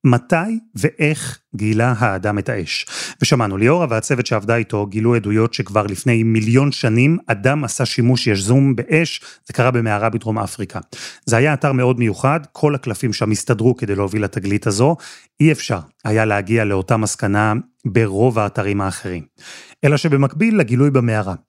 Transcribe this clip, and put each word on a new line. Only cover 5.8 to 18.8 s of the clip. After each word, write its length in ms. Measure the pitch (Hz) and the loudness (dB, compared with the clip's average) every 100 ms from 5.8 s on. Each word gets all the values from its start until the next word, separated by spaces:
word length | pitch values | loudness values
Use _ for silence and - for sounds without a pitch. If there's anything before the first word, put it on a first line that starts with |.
| 104 | 0
לפני 360 | 95 123 117 | -2 0 2
מיליון 500 | 113 113 110 123 143 | 2 2 4 2 2
שנים 460 | - 120 113 139 170 - | 0 0 2 2 2 -2
אדם 380 | 104 120 151 | 0 0 0
עשה 220 | 127 - 127 | -4 -4 -2
שימוש 400 | - 117 127 120 | 2 2 2 2
יזום 500 | 98 98 131 139 117 | 0 2 4 4 2
באש, 440 | - 156 165 - - - - | 0 0 0 -6 -14 -20 -8
זה 60 | |
קרה 180 | - 123 | 0 2
במערה 380 | 123 110 104 110 | 2 0 0 0
בדרום 300 | 113 113 107 | -2 -4 -4
אפריקה. 420 | 98 - 98 92 - - - - | -4 -8 -10 -10 -12 -16 -16 -10
זה 120 | - 113 | 0 2
היה 180 | 147 | 2
אתר 180 | 143 147 | 2 0
מאוד 260 | 131 123 123 | 2 2 2
מיוחד, 420 | 113 98 131 160 147 | 0 0 0 -2 -6
כל 220 | - 151 | -2 0
הקלפים 380 | 143 - 104 123 | 0 -6 -4 -4
שם 180 | 104 107 | -2 -2
הסתדרו 460 | 107 - 110 117 120 | -2 0 2 2 2
כדי 180 | 104 | -2
להוביל 300 | 98 98 107 | -2 -2 -2
לתגלית 420 | 101 107 98 101 113 | -2 -4 -2 -2 -2
הזו, 300 | 101 135 165 - - _ _ | 2 2 2 -6 -20 _ _
אי 120 | 156 | 2
אפשר 260 | 151 - 98 76 _ | 2 -4 -6 -8 _
היה 200 | - 110 | -2 0
להגיע 400 | 110 101 95 113 | 2 0 0 0
לאותה 320 | 104 95 95 113 | 2 -2 0 0
מסקנה 560 | 107 - 104 104 107 104 - _ | 0 -2 -2 2 2 0 -6 _
ברוב 540 | - 95 110 98 127 113 | -2 0 0 2 2 2
האתרים 420 | 104 113 101 101 | -2 -2 -2 -2